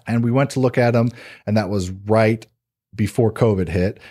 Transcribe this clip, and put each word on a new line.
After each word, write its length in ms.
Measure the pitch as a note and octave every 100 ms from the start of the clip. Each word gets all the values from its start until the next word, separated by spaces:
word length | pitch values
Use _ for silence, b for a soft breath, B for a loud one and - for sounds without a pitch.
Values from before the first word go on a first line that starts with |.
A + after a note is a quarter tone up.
| -
And 160 | A#2
we 60 | A#2
went 180 | B2+ C#3
to 100 | C3+
look 160 | B2+ B2+
at 180 | A#2+ A#2
'em, 140 | A#2 - B B B
and 100 | G#2+
that 140 | F#2+
was 200 | G#2 F#2
right 540 | F#2+ G2+ A2 A2 A2+ - _ _ _ _
before 380 | - G#2 - A2+
covid 360 | - A#2 F#2+ E2+
hit. 320 | E2+ F#2 - B